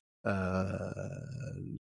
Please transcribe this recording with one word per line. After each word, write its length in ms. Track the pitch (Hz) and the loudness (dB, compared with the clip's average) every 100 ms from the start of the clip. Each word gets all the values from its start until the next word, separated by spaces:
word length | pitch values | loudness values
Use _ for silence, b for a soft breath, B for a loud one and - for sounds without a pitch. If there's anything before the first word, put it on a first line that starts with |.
| _ _ - | _ _ 0
آه، 1500 | 98 92 92 95 95 95 98 98 95 - - - - - - - | 2 4 4 4 2 -2 -2 -4 -4 -6 -6 -6 -6 -6 -8 8